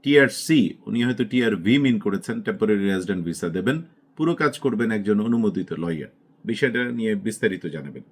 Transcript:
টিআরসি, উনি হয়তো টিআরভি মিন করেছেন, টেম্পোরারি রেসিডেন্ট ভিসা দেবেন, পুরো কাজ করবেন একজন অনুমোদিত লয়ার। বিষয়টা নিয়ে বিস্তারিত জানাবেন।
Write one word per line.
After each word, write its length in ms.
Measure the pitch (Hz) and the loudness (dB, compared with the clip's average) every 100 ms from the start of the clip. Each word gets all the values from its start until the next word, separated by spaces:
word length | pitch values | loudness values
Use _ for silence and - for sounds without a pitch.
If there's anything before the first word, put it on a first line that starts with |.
টিআরসি, 720 | 139 143 135 - - 156 90 - - | 6 6 6 2 2 4 4 -2 -6
উনি 180 | 117 | -2
হয়তো 200 | 120 120 | 0 0
টিআরভি 540 | 113 123 117 98 92 139 | 0 2 2 2 4 4
মিন 200 | 139 110 | 4 2
করেছেন, 440 | 104 98 - 113 | 0 -4 -4 -6
টেম্পোরারি 480 | 104 101 107 104 98 | -6 0 2 2 2
রেসিডেন্ট 340 | 95 90 92 | 0 -2 -4
ভিসা 240 | 85 80 87 | -4 -4 -4
দেবেন, 340 | 90 98 156 165 _ _ - | -2 -2 -2 -6 _ _ -2
পুরো 180 | 160 | -2
কাজ 240 | 165 151 - | 0 -2 0
করবেন 320 | 135 113 113 | -2 0 -2
একজন 300 | 107 98 104 | -2 0 0
অনুমোদিত 520 | 110 117 107 92 92 | 2 2 0 -2 -6
লয়ার। 360 | 80 85 78 67 _ _ _ | -6 -4 -6 -8 _ _ _
বিষয়টা 400 | 104 110 131 120 | -6 -2 0 0
নিয়ে 300 | 123 120 110 | -4 -2 -2
বিস্তারিত 520 | 104 104 107 110 95 82 | -2 -4 -2 -2 -2 -8
জানাবেন। 360 | 73 69 - - | -10 -12 -16 -20